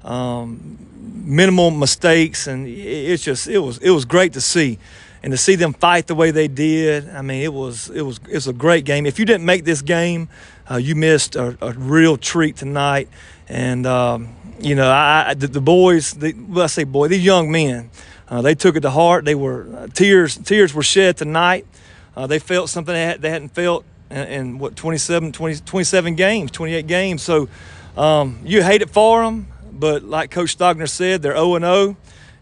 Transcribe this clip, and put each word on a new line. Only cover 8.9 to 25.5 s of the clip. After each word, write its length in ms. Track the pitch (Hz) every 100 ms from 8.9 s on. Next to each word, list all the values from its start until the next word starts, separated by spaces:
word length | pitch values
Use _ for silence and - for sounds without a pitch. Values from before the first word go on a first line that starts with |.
| 143 147
If 140 | 139
you 60 | 220
didn't 200 | 208 170
make 200 | 185 156
this 180 | 151
game, 460 | 143 170 175 170 160 - - - -
uh, 80 | 123
you 180 | 131 151
missed 400 | 160 151 - -
a, 200 | 123 -
a 120 | 117
real 440 | 120 131 156 160 143
treat 380 | - 170 156 -
tonight. 520 | 139 143 143 139 - - - - -
And, 380 | 127 127 123 127
um, 440 | 127 123 120 117 117 - -
you 140 | 147 139
know, 140 | 131
I, 360 | 135 147 156 -
I, 40 | 139
the, 120 | 143
the 140 | 139
boys, 520 | 135 180 185 170 139
the, 200 | 147 156
well, 300 | - 208 175
I 40 | 160
say 180 | - 143
boy, 220 | 135 151
these 160 | 190
young 280 | 180 185 156
men, 400 | 165 147 123 117 - - - -
uh, 120 | 120
they 140 | 131 156
took 200 | 185 156
it 60 |
to 80 | 139
heart. 360 | 143 170 175 147
They 100 | 147
were, 320 | 135 123 113 120
uh, 120 | 123
tears, 440 | - 202 190 160 -
tears 360 | - 208 185
were 100 | 147
shed 340 | 143 190 190 170
tonight. 500 | 151 160 175 185 - - - - - -
Uh, 100 | 131
they 140 | 156
felt 300 | - 180 165
something 240 | 175 160
they, 120 | 170 165
had, 160 | 165
they 80 | 156
hadn't 200 | 160 143
felt 360 | - 175 175 - - -
in, 180 | 143 104
in, 320 | 139 127 127
what, 160 | 139 -
twenty-seven, 580 | 160 160 - 170 160
twenty, 220 | 131 160